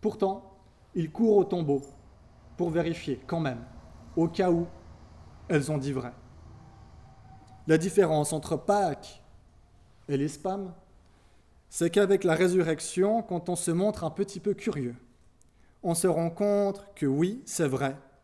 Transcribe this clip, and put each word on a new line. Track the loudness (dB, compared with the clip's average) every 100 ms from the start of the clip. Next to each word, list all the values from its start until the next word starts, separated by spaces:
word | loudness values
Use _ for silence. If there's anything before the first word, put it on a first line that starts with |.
Pourtant, | -2 0 -2 -2 -10 -20 -20 _ _ -6
il | -4
court | 0 4 6
au |
tombeau | 4 0 0 0 -2 -20 -20 -20 -20 -20 -20 -6
pour | -2
vérifier | 0 -2 -4 -6 -6 -4
quand | -2
même, | -2 -4 -12 -18 -20 -20 -8 0
au | 0
cas | 2 2
où | 2 0 -8 -20 -20 -20 -20 -20 -20 -2
elles | 0 0
ont | -4
dit | -2
vrai. | -6 -8 -14 -20 -20 -20 -20 -20 -20 -20 -20 -20 -20 -20 -20 -20 -16 2
La | 4
différence | 4 4 4 4 2
entre | -2 -4 -4
Pâques | 2 2 2 -2 -10 -20 -20 -20 -20 -20 _ -20 -20 -20 -4
et | -2
les | -2
spams, | -4 -6 -6 -8 -14 -20 -20 -20 -20 _ -20 _ _ _
c'est | -2 0
qu'avec | 2 4 4
la | 4
résurrection, | 4 4 4 2 0 -4 0 2 2
quand | -2 -6 -4
on | -4
se | -2
montre | 0 0 -2
un | -6
petit | -4 -6 -4
peu | -4 -4
curieux, | -4 -4 -6 -8 -20 _ -20 _ _ _ _ _
on | -4
se | 0 2
rend | 2 -2
compte | 0 0 2 0 -2 -12 -4
que | -2
oui, | 2 0 -2 -10
c'est | -2 0
vrai. | 0 -4 -6 -14 _